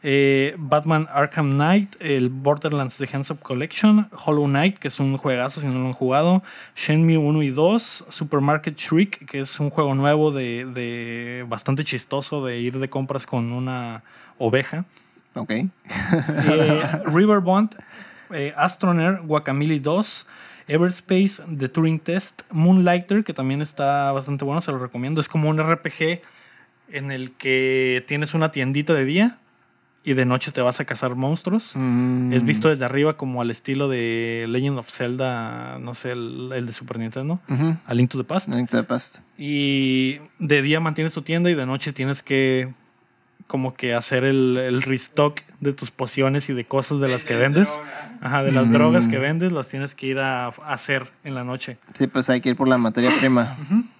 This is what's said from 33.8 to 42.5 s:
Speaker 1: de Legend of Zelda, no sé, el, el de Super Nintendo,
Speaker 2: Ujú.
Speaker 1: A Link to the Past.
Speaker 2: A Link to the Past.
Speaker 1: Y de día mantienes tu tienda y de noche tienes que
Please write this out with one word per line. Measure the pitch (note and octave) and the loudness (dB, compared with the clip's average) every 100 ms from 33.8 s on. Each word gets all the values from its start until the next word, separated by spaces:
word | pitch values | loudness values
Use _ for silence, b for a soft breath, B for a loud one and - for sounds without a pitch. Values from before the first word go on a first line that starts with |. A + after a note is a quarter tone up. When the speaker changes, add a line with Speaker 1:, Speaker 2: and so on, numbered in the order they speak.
| C#3 | -2
Speaker 1:
de | B2+ A#2 A2+ A#2 A#2 A2+ | 0 -2 -2 -4 -4 -4
Legend | B2 C#3 C3+ | -2 -2 -2
of | A2+ | -8
Zelda, | - B2 B2+ C3 A#2+ A2+ A#2+ B2 B2+ | -6 -6 -2 -4 -4 -6 -10 -10 -12
no | B2 B2 | -12 -10
sé, | B2+ | -10
el, | B2 A#2 B2+ B2+ | -8 -8 -10 -8
el | C3 A#2+ | -8 -8
de | |
Super | A2+ A#2+ A2+ | -10 -12 -8
Nintendo, | A2+ A#2+ C#3 F3+ - | -6 -6 -4 -6 -4
Speaker 2:
Ujú. | C3+ D#3+ E3 - | -2 0 -2 -2
Speaker 1:
A | |
Link | A#2+ B2+ | 0 2
to | C3 | 0
the | |
Past. | B2 F3+ - | -4 -4 -4
Speaker 2:
A | B2 | -4
Link | B2 | -2
to | A#2+ | -2
the | |
Past. | A#2 B2 - - _ - | -2 -6 -8 -20 _ -14
Speaker 1:
Y | C#3+ D3 C#3+ C#3 C3 C3 C3 D3 D3+ _ | -6 -2 0 0 0 0 0 -4 -12 _
de | D#3+ C#3+ | 2 2
día | C#3 D#3 | 4 2
mantienes | E3 D3+ D#3 | 0 -2 -4
tu | D#3 | -4
tienda | C#3 E3 F3 | -4 0 2
y | E3 | 2
de | B2+ | -2
noche | C3 - | -4 -6
tienes | C#3 C3+ C3+ | -4 -4 -4
que | - C3+ C3+ | 0 2 2